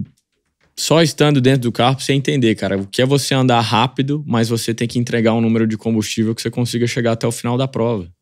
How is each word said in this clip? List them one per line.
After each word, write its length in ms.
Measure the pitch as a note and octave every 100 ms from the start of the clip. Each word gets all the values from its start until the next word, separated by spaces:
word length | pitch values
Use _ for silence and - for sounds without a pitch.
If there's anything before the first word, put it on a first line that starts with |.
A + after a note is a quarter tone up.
| - _ _ _ _ _ _ -
só 240 | - D#3
estando 380 | E3 - D3+ C#3+
dentro 220 | B2 C3+
do 80 | A#2+
carro 240 | A2 A#2+ C3
pra 80 | -
você 80 |
entender, 420 | C#3 C3+ D3 A2+ G#2
cara, 220 | F#2+ G2
o 100 | G2
que 140 | -
é 40 | C3
você 280 | C#3 C3+
andar 280 | C3+ B2+ A#2+
rápido, 640 | A2+ G#2+ B2+ - C3+ D3 D3
mas 220 | A#2 A2+
você 240 | A#2 -
tem 140 | A2+ A2+
que 120 | B2
entregar 340 | A#2 A#2+ A2+
um 80 | A2+
número 260 | A2+ A2+ A2+
de 100 | A2
combustível 560 | A#2 A2 G#2 - A2 A2+
que 60 |
você 80 | -
consiga 380 | - A#2+ A#2+ A#2
chegar 260 | - A#2
até 140 | A2+ A#2
o 40 |
final 260 | - A#2+ B2
da 100 | C3
prova. 440 | A2+ A2+ A2 F2 -